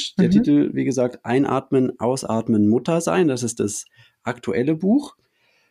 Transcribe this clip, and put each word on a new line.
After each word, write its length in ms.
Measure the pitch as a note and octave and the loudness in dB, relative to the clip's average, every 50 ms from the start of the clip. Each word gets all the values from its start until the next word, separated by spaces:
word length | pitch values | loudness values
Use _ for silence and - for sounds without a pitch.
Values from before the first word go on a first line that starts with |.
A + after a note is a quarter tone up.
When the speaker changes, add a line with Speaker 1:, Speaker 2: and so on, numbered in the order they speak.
| - - - - | -4 -8 0 0
Speaker 1:
Der 60 | F3+ | 2
Speaker 2:
Mhm. 40 | E3+ | 4
Speaker 1:
Titel, 400 | F#3 G#3 B3 - D4 D4 D3 - - | 4 4 4 4 4 2 2 0 -2
wie 100 | C3+ C3+ | -4 -2
gesagt, 400 | C3 B2+ C3 B2 B2 - - _ | -2 0 0 -2 -2 -4 -8 _
Einatmen, 720 | G#2+ A#2+ C3+ C#3 C3+ C3 C3+ C3+ - C#3 C3 B2+ B2 - - | -2 0 0 0 0 -2 -4 -4 0 0 0 0 0 -2 -4
Ausatmen, 720 | A2 A#2 C3+ C3 - - A2 A2+ A2 - A2+ G#2+ G#2 G#2 | -2 -2 -2 -2 -4 -4 -4 -2 0 0 2 2 4 4
Mutter 320 | A2 B2 - - E3 E3+ | 2 2 0 0 -2 0
sein. 260 | E3 E3 E3 F3+ F#3 | 0 0 0 2 2
Das 160 | D#3 C3 A#2+ B2 | 0 0 -2 -4
ist 160 | A2+ - - | -6 -4 -2
das 280 | A2 G#2 G#2 - - - _ _ - _ _ _ _ | -4 -4 -4 -6 -12 -16 _ _ -20 _ _ _ _
aktuelle 540 | A#2 - - - - - - B2 C#3+ D#3+ | -8 -8 -6 -6 -4 -2 -2 0 0 -2
Buch. 400 | D#3+ F#3 F#3+ A3 D4 D4 - - _ _ _ _ _ _ _ _ _ _ _ | 0 0 2 2 2 0 -4 -14 _ _ _ _ _ _ _ _ _ _ _